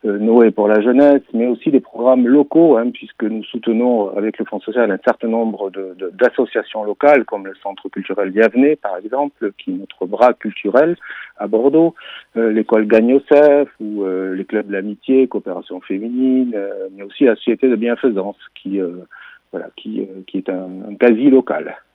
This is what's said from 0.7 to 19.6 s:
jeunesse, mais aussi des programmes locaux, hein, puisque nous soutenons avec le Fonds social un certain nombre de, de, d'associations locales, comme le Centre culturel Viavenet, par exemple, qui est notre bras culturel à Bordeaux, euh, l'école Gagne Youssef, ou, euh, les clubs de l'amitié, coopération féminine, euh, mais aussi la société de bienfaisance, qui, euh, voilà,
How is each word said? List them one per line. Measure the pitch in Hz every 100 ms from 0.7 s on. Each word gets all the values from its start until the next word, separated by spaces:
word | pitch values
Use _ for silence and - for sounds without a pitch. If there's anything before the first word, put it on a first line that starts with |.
| 107
jeunesse, | 110 123 143 139 -
mais | 113 120
aussi | 117 -
des | 135
programmes | - - 120 127 120
locaux, | 143 143 156 165 117
hein, | 123
puisque | 120 - -
nous | 110 110
soutenons | - 120 117 113 123 120 101 104
avec | 107 -
le | 113
Fonds | 101
social | - 120 113
un | 95
certain | - 113 117
nombre | 113 113 101 98
de, | 98 95 90
de, | 95 98
d'associations | 123 - 123 113 - 110 104
locales, | 101 143 143 110
comme | 104 95
le | 95
Centre | 98 98 98
culturel | - 95 98 95
Viavenet, | 95 110 117 139 151
par | 101 92
exemple, | 107 127 143 _ 107 -
qui | -
est |
notre | 92 98 - 92
bras | 101 123
culturel | 120 107 - 101 113 156 175 - - - _
à | 104
Bordeaux, | 110 131 156 165 - - - _ 113
euh, | 113
l'école | 110 107 110 107
Gagne | 113 117
Youssef, | 135 143 147 147 143 139 _
ou, | 107 104 95
euh, | 92 95 92
les | 95
clubs | 107 104
de |
l'amitié, | 98 101 101 - 131 131
coopération | 107 - 90 - 90
féminine, | - 98 113 123 131 131 123 107
euh, | 101 101 95 98
mais |
aussi | 98 - 135
la | 107
société | - 110 131
de | 110
bienfaisance, | 120 120 135 98 98 - - -
qui, | 95 98
euh, | 90 90 92 - - - _
voilà, | -